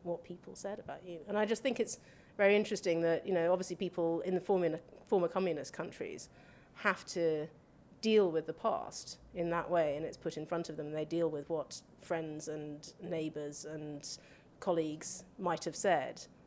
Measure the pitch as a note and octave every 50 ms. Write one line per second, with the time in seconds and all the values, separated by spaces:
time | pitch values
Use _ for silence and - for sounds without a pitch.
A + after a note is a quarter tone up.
0 | - F3+ E3+ E3 - - F3 F3 - - F#3+ - - G3+ G#3 G#3 - - C#3 D3+
1 | - F#3 F3 E3 - G3+ G3+ G#3 G#3+ G#3+ A3+ G#3+ - C#4 A#3+ A#3 A3+ - - -
2 | - - - - - - - - G3+ G3 G#3 G#3 G#3+ G#3 A3 F#3 - F#3 E3+ E3
3 | E3+ E3 E3 D#3+ - - F#3 E3+ E3 E3+ F3+ F3+ F#3 - F3+ - G3 F3 - -
4 | E3+ E3 E3 E3+ - F#3 F#3 F3+ F#3 - G3+ F#3 F3 E3 D#3 E3 - - - -
5 | - - A3+ F#3+ F3 E3 - F#3+ F#3+ F3+ E3 D3 C3 - - - D#3+ C#3 - -
6 | A2 E2 E2 - - - - - - - - - - - - - - G#3 F#3 -
7 | - - - F3+ E3+ D#3+ D#3 D3+ D3+ D#3+ - - - _ - - - - - -
8 | - A3 A3 G#3+ G3+ F3+ D#3+ D#3+ D#3 - D#3+ - - A3+ G3 D#2+ A#1+ - - -
9 | - - - - - - - F#3+ E3+ E3+ E3+ E3+ D#3+ - F3 E3+ D#3+ D3+ C#3+ D3
10 | D#3+ C#3+ - - - E3+ D#3 D#3 D3+ D3+ F3 E3 E3+ - D#3 D3+ D3+ D3 D3+ D#3
11 | D#3 D#3 E3 E3+ E3+ D#3+ D#3 D3 D3 - E3+ D#3 C#3+ - - - - - - -
12 | - - F3+ E3 D#3+ D#3 D3+ D3+ D3+ - D3+ D#3 D3+ D3+ D3 D3 - - - -
13 | F#3 F3 E3+ D#3+ D#3+ D#3 D3+ D3+ D3 D3 D3 - - D3+ D#3 D#3 D3+ D3+ D3 C#3+
14 | - - - - - - - - - - - - - G3 F3 E3 D#3+ D#3 D3+ D#3+
15 | - - - - - - - - F#3+ F3 G3+ - - E3+ D3+ - - G3+ F3 D3+
16 | C3 B2+ - - - - - - -